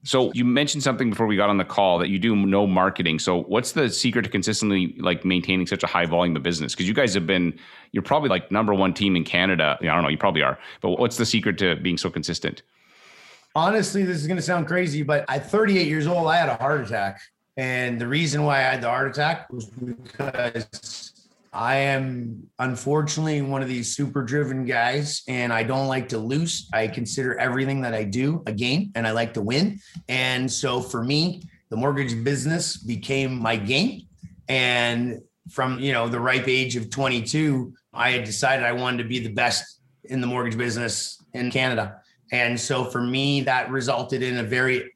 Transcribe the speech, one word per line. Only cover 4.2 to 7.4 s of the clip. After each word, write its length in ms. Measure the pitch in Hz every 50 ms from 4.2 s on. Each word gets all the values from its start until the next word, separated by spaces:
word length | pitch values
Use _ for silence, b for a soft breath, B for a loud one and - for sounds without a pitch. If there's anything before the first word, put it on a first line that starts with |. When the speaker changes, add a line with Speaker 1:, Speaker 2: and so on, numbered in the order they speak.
| 107
Speaker 1:
to 80 | 107
consistently, 640 | - 104 90 - 107 - - 104 98 95 90 82 - -
like, 260 | 82 90 90 87 -
maintaining 420 | 92 92 90 87 - 92 92 87
such 160 | 85 101 95 -
a 60 | 80
high 180 | - 87 85
volume 300 | 80 80 85 90 87 80
of 60 | 76 65
business? 320 | 85 87 78 78 64 -
'Cause 120 | - 90
you 80 | 92 110
guys 200 | 143 139 113 92
have 120 | 101 87
been, 320 | 82 95 92